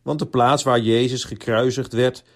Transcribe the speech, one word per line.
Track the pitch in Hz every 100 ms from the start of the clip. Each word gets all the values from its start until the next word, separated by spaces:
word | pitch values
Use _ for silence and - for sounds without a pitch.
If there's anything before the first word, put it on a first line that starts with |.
want | - 151
de | -
plaats | 127 120 143
waar | 135 120
Jezus | 113 117 123 123
gekruisigd | - 110 - 113 127 127 123
werd | 113 127 127 -